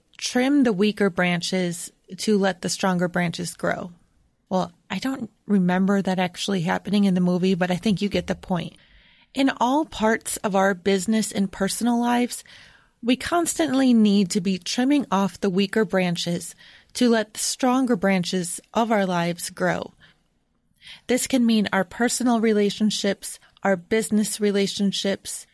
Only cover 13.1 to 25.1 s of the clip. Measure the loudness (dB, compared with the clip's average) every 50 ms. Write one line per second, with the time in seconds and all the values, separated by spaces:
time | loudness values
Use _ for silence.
13.1 | 0 0 -2 -2 -2 0 0 0 0 -2 -2 0 2 2 4 4 6 6 6 6
14.1 | 4 4 2 2 0 -2 -2 -2 -2 -4 -4 -6 -2 0 0 2 2 2 0 0
15.1 | 0 0 0 -2 -2 -4 -4 -2 0 0 0 0 2 0 0 2 2 0 0 0
16.1 | -2 -2 -4 -4 -4 -4 -6 -10 -14 -18 -20 -20 -20 -20 _ _ -4 0 2 4
17.1 | 4 2 0 -2 -6 -6 -6 -6 -4 -2 0 0 2 2 2 0 0 0 2 2
18.1 | 2 2 0 -2 -4 -4 -4 -6 -8 -10 -14 _ -4 -2 0 2 2 2 2 0
19.1 | 0 0 -2 -2 -4 -6 -8 -10 -6 -2 -2 0 0 -2 -4 -10 -14 _ _ -20
20.1 | _ _ _ _ _ _ _ _ _ _ _ _ _ _ -20 -20 -20 -12 _ -2
21.1 | -2 -2 0 0 2 2 4 4 4 4 2 2 0 0 -2 -2 -2 -2 -2 0
22.1 | 0 0 0 2 2 2 2 2 2 2 2 0 0 0 0 0 0 0 -2 -2
23.1 | -2 -4 -6 -14 -16 -16 _ _ _ _ -2 0 0 0 -2 -2 -2 -2 0 0
24.1 | 0 0 0 0 -2 -2 -2 0 0 0 0 -2 -2 -2 -2 -2 -2 -2 -2 -4